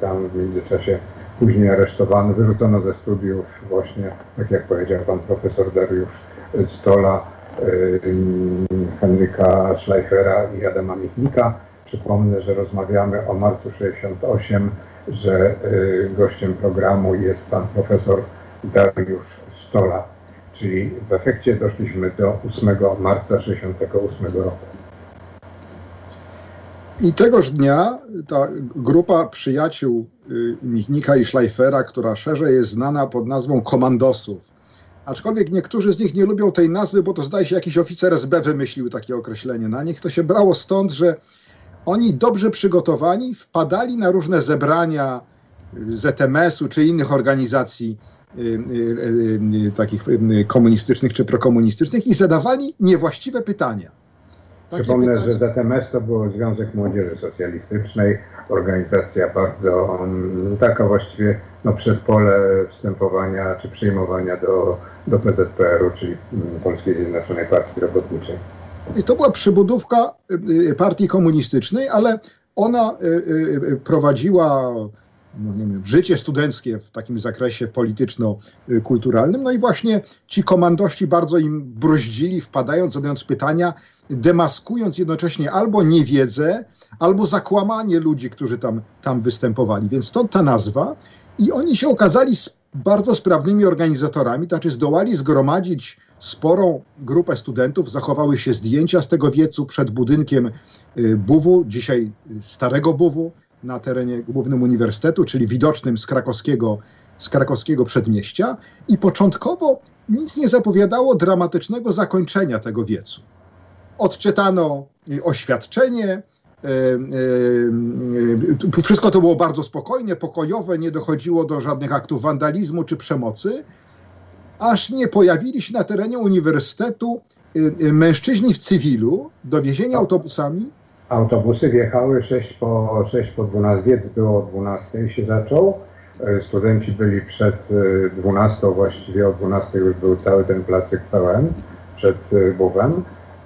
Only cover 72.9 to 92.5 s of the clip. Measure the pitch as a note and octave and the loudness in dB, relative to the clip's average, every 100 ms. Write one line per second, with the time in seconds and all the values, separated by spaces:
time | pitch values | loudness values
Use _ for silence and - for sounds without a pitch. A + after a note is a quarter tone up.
72.9 | - F3 E3+ E3 D#3+ D#3 D3 C#3 C#3 - | 0 0 0 0 -2 0 -2 -2 -4 0
73.9 | D#3 C#3+ C#3 E3+ F#3 D#3 C3+ B2+ A#2 G#2+ | 2 2 2 2 4 4 2 -2 -6 -8
74.9 | - _ _ _ - G#2+ G2+ G#2+ G2 F#2+ | -14 _ _ _ -10 -8 -4 -4 -4 2
75.9 | D3 F#3 E3+ - C#3+ D3 - B2 G#2+ - | 2 4 0 0 -2 -2 -2 -6 -8 -8
76.9 | A2+ G#2+ A#2 A2+ G#2 B2 A#2 A2 - A2+ | -14 -8 -6 -6 -4 -4 -4 -6 -2 -2
77.9 | G#2+ B2+ - A2 G#2 - _ - A#2 A2 | 0 -2 -2 -2 -4 -10 _ -2 -2 2
78.9 | B2 B2 A2 C#3 B3 C4 B3 A#3+ - A3+ | 0 2 2 2 0 0 2 2 2 0
79.9 | G#3 - - - - - F#3 F3 E3+ G3 | 0 -2 -20 -6 -2 2 4 4 4 0
80.9 | - E3+ E3+ E3 E3+ D#3 D3+ C3 A2 D#3+ | 0 0 2 2 0 0 -2 -8 -2 2
81.9 | D#3 A2+ A2+ F3 F#3 - C#3 B2 D#3+ F3 | 2 2 -2 -2 -4 -4 -4 -2 0 0
82.9 | C#3+ C#3+ C#3 - C3+ C#3 E3 F3 D#3+ - | -2 -4 -6 -4 -2 0 0 0 -2 -16
83.9 | _ - C3+ A2+ E3+ D#3 - - A#3+ G#3 | _ -10 0 4 4 2 0 -6 -4 -4
84.9 | D#3 E3 D#3+ E3+ D#3 C#3+ F#3+ A3 G#3 D#3+ | -2 -4 -2 -4 -4 -4 -2 0 2 4
85.9 | E3 B2 C#3 B2+ A#2 D3+ A3 A3+ _ - | 4 4 2 2 0 0 -2 -6 _ -18
86.9 | - E3+ G3 G#3+ G3+ - G3 G3 A3 A3 | -2 2 2 0 -2 0 0 0 -2 0
87.9 | E3 D#3 C#3+ B2 - C3 A#2 A#2+ A2+ - | 0 0 -2 -6 -8 -6 -4 -4 -6 -8
88.9 | _ C#3 B2+ A2+ - A#2+ A2 G#2+ G2+ G#2 | _ -4 -2 -2 -2 -2 0 0 0 -2
89.9 | C3 - A#3 A#3+ G3 D3 A#2 G#2 A#2+ G3+ | -2 -2 0 2 4 4 2 0 -2 -4
90.9 | D#4 - - - - A3 B3 E4 B3 C#4+ | -6 -18 -20 -12 0 0 2 0 2 2
91.9 | - G3 A#3+ C4+ A3 - | 4 4 4 4 0 -4